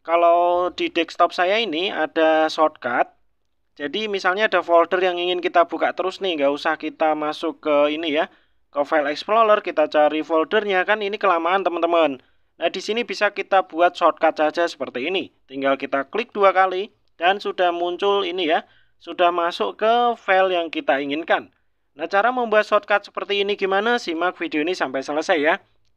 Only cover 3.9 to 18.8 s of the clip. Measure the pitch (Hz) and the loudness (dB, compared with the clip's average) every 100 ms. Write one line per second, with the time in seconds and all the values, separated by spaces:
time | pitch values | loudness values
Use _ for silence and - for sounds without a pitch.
3.9 | 196 214 196 185 190 214 180 170 170 165 | -6 -4 -2 -2 0 0 0 2 4 4
4.9 | 185 185 175 175 180 175 175 165 160 139 | 0 0 0 -2 -2 0 2 2 0 -4
5.9 | - 180 - 190 156 139 147 165 156 156 | -2 -6 -4 -4 0 0 0 -2 -4 -6
6.9 | 143 156 151 151 151 160 139 151 147 147 | -2 -2 0 -4 -6 -6 -6 0 2 2
7.9 | 156 170 147 185 _ _ _ _ 143 - | 0 -2 -2 -4 _ _ _ _ -6 0
8.9 | 160 143 147 - 226 220 208 180 156 151 | 0 -2 -4 0 2 4 2 0 -2 0
9.9 | 151 151 156 151 160 151 214 208 185 180 | 4 2 2 0 0 2 0 0 0 0
10.9 | 214 202 214 202 170 165 196 175 170 170 | 0 -2 -2 0 2 2 0 0 -2 0
11.9 | 170 151 127 _ _ _ - 170 180 208 | 2 2 -2 _ _ _ -6 -4 -4 -6
12.9 | 226 220 190 208 202 190 190 185 160 180 | -6 -6 -2 -4 -4 -2 0 0 2 2
13.9 | 175 165 - 160 143 151 170 170 - 127 | 4 0 2 0 2 -2 0 -4 -4 -8
14.9 | 123 151 190 - _ - 135 135 139 139 | -6 -4 -4 -6 _ -14 -4 -2 -2 -2
15.9 | 139 135 208 240 214 196 185 190 185 214 | -4 -4 -8 -6 2 2 4 2 0 -8
16.9 | _ _ - 170 202 202 185 175 175 175 | _ _ -2 0 0 -2 -2 0 0 -4
17.9 | 175 202 202 180 185 156 185 - _ | -2 0 0 -2 -4 -2 -2 -4 _